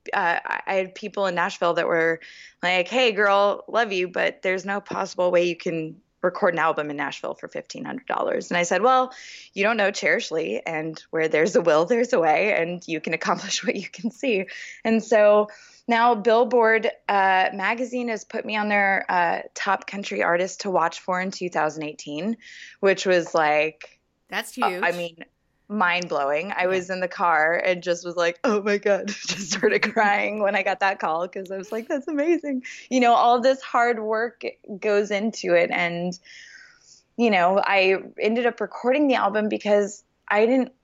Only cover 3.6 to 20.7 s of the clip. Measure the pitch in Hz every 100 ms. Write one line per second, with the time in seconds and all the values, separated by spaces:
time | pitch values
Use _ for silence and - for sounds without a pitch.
3.6 | - 214 226 190 180 185 190 196 190 185
4.6 | 190 202 - - 190 - 180 175 175 170
5.6 | 185 165 160 165 _ - 180 180 196 165
6.6 | 160 156 147 147 139 - - 147 - 147
7.6 | - - 156 - - - - - 190 175
8.6 | 202 185 240 262 254 - - - - 190
9.6 | 202 226 196 - 151 190 - 160 165 113
10.6 | - 160 160 156 - 160 160 156 175 208
11.6 | 170 151 170 240 240 226 165 156 208 -
12.6 | 170 175 - 156 - 160 - 185 196 -
13.6 | 185 196 180 - 196 - 277 196 190 -
14.6 | - - 226 220 220 220 208 208 208 -
15.6 | - - - 233 240 233 226 226 240 240
16.6 | 220 220 214 - - 202 190 185 185 202
17.6 | 190 233 247 247 240 214 - 220 214 214
18.6 | 208 208 196 190 - 180 170 185 - -
19.6 | - 190 - 202 196 202 170 175 190 -
20.6 | 202